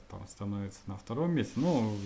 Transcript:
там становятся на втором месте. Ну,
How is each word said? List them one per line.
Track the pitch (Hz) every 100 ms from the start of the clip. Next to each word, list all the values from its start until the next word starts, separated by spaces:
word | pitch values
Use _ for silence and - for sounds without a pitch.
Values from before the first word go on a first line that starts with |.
| -
там | 98 101
становятся | - 101 101 98 - -
на | 95
втором | - 123 175
месте. | 156 110 113
Ну, | 170 143 110 104